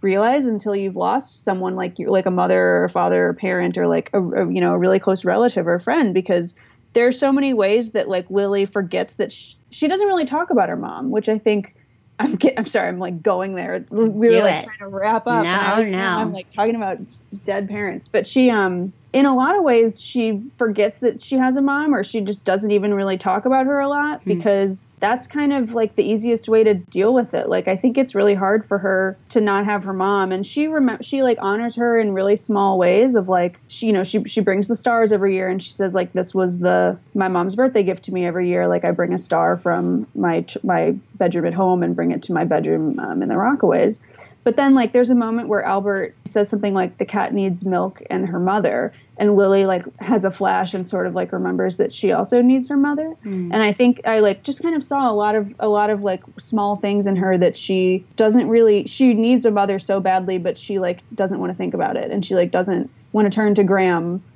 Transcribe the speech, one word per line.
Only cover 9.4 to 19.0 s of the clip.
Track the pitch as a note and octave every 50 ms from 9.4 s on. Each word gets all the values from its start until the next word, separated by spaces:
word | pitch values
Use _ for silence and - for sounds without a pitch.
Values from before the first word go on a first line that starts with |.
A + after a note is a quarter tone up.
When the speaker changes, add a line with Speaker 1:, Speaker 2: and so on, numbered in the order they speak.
| - - - _ _ _
Speaker 1:
she | - - - D#4
doesn't | F4+ F#4+ G#4
really | G4+ F#4+ F4+ D#4
talk | B3+ C4 D4+ F4 F4
about | D#4+ A#3 F#3+ E3+
her | E3+
mom, | F3 - - - - C4 C4
which | - G#3+ G#3 -
I | G#3+ A3
think | G#3+ A3 G#3 G#3 G3 - _ _ _ _ _ _ _ _ _ _
I'm | G#3+ D4 -
get-, | F3 - - - -
I'm | A3 -
sorry, | - A3 F#3 F3+
I'm, | F3+ F3+
like, | F#3 F3+ F3+ E3 D#3+
going | G#3+ F#3+ F3+ F#3 G3 F#3+
there. | F3+ - F3+ F3+ F#3 - -
We | - G#3 A3+
Speaker 2:
Do | A3 G3+ G#3 A3 A#3 A3+
Speaker 1:
were, | A3+ G#3
like, | G3+ E3+ D#3 -
Speaker 2:
it. |
Speaker 1:
trying | - - -
to | G3+ G3
wrap | G3 G3 F#3+ G#3+ A3 A3+ A3
up, | A#3+ A#3+ A3+ G#3+
and | -
I | F3+ - G3 F#3
Speaker 2:
No, | G3 A3
Speaker 1:
was, | A3+ G#3+
Speaker 2:
no. | F#3+ F#3
Speaker 1:
I'm, | G3 F#3+ F3+ - - E3+ F3
like, | F#3 F#3+ _
talking | - G#3 G3+ A3 A3+
about | A#3 G#3+ F#3+ F#3 - F#3+ - _ - _ _ - G3 -
dead | - G3 G3 G3+ F#3+
parents, | G3+ G#3 G#3 G3 F#3+ - - -
but | _ G#3+ G3+ -
she, | - C4+ B3+ B3
um, | A#3 G#3+ G3 F#3+ F3+ F3+ F3 G3 - _